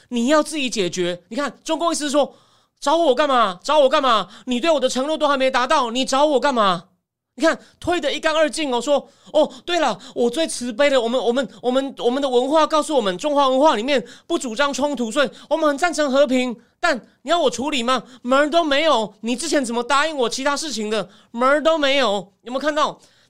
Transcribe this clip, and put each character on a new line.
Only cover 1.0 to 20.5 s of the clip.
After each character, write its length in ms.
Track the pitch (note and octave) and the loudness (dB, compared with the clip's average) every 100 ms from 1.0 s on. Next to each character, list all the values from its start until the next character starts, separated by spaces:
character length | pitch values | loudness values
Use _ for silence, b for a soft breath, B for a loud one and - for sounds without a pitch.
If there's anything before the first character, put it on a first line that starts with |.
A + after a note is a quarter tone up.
| F3 F3+ - | -4 -6 -10
你 80 | B3+ | -8
看， 200 | C#4 - | -8 -8
中 140 | - D#4+ | -6 -4
共 140 | E4+ | -2
意 40 | D#4+ | -2
思 100 | D4 | -2
是 40 | |
说， 260 | C#4+ B3+ b b b b b | 0 0 b b b b b
找 180 | C#4+ D#4+ | 0 2
我 160 | E4 | 4
干 160 | B3 D4 | 2 2
嘛？ 300 | B3+ G#3 F3+ | 2 2 -2
找 140 | - D4+ | 0 4
我 120 | C4 | 4
干 120 | D4+ | 4
嘛？ 260 | C4 A3 F3 B B | 2 2 0 B B
你 140 | B3 | -2
对 120 | E4 | 0
我 80 | D4+ | 2
的 100 | B3 | 0
承 160 | B3 C#4+ | -2 -4
诺 100 | D#4 | 0
都 120 | D4 | 0
还 100 | C#4 | 2
没 140 | C4 | 0
达 160 | B3+ B3+ | 0 2
到， 240 | D#4 A#3+ | 2 0
你 120 | A#3+ | -2
找 220 | C4+ C4+ D4+ | 0 2 2
我 140 | C4 | 2
干 140 | C#4+ | 2
嘛？ 320 | B3 G3+ F3 - _ _ _ _ - | 2 2 0 -6 _ _ _ _ -2
你 80 | |
看， 140 | D#4+ C4 B B | 0 0 B B
推 200 | - F4 | -4 -2
得 120 | C#4+ | -2
一 80 | D4 | -2
干 160 | D#4+ D#4 | 0 2
二 140 | D4+ | 0
净 240 | - D4 | 0 -2
哦， 80 | B3 | -2
说 280 | B3 C#4 - B B | 0 0 -2 B B
：“哦， 200 | D4+ C#4 B B | 0 0 B B
对 140 | F4 | -2
了， 180 | C#4 F3+ B | 0 -2 B
我 160 | B A#3+ | B -2
最 160 | B3 D#4+ | 0 -4
慈 260 | - A#3+ | -4 -6
悲 180 | G#3+ C#4+ | 0 2
的， 120 | C4+ | 2
我 60 | A3+ | 0
们， 120 | B3 | 0
我 80 | G#3+ | 0
们， 180 | A#3+ B3 B | -2 -2 B
我 100 | A#3+ | -2
们， 240 | B3+ C4+ - | -2 -2 -2
我 100 | A#3+ | -2
们 120 | C4 | 0
的 60 | C#4 | 0
文 220 | B3 C4+ | 0 2
化 180 | D#4+ D4+ | 2 2
告 160 | D#4 | 0
诉 120 | C#4+ C#4+ | 0 0
我 60 | |
们， 160 | G3+ F3+ | -2 -2
中 160 | D4 | -2
华 140 | C#4+ C4+ | 2 2
文 120 | C4 | 4
化 160 | D#4 A#3 | 4 2
里 80 | |
面 220 | B3 C4+ - B B | 0 -2 -4 B B
不 100 | E4 | -4
主 180 | B3+ A3 | -4 -2
张 180 | C#4+ | -2
冲 220 | C4 D4 C4 | -2 -4 -4
突， 140 | A3+ | -4
所 120 | D4+ | -2
以 60 | C4 B B | -2 B B
我 60 | D#4 | 0
们 120 | D4+ | 0
很 100 | C#4+ | 0
赞 160 | F4 | -2
成 180 | C#4+ D4 | 0 0
和 160 | C4 C#4+ | 2 2
平。” 280 | B3+ B3+ A#3+ b b | 2 -2 -6 b b
但 180 | F4 B3+ - b | -2 -2 -6 b
你 80 | B3+ | -2
要 100 | E4+ | 0
我 100 | C#4 | 0
处 200 | - C#4+ | -2 -4
理 140 | C#4+ | -2
吗？ 200 | A#3 C4 - B | -2 -2 -4 B
门 140 | A#3+ C4+ | -2 0
儿 120 | D4 | 2
都 140 | E4+ | 2
没 200 | E4 C4+ | 2 2
有。 300 | D#4+ B3 G#3+ - | 2 2 0 -6
你 140 | A3+ B3 | -6 -6
之 120 | E4 | -2
前 160 | D4+ | -2
怎 100 | A#3 | -2
么 100 | A#3 | -2
答 240 | A#3+ C#4 D#4 | 0 0 0
应 100 | D4 | -2
我 100 | A3+ | -2
其 160 | - | -2
他 140 | C#4 | -4